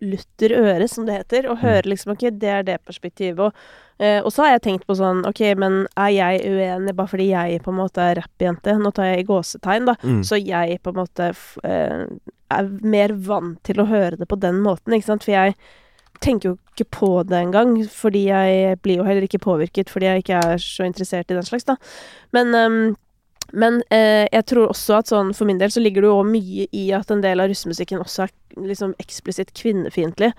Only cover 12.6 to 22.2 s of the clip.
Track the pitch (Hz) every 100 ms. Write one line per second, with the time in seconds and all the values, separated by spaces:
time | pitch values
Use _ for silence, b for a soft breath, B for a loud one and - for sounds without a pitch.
12.6 | 196 196 214 208 208 208 190 208 170 170
13.6 | - - 208 220 180 170 175 202 180 185
14.6 | 208 175 - 226 208 214 - 202 190 196
15.6 | b b b b b _ - 233 185 180
16.6 | _ - 220 - 196 180 180 180 175 196
17.6 | 240 226 214 - 226 202 196 190 190 190
18.6 | 190 185 196 180 190 196 190 190 - 170
19.6 | 165 - 190 202 185 190 - 180 170 175
20.6 | - - 185 175 185 180 175 180 180 240
21.6 | - 269 B B B B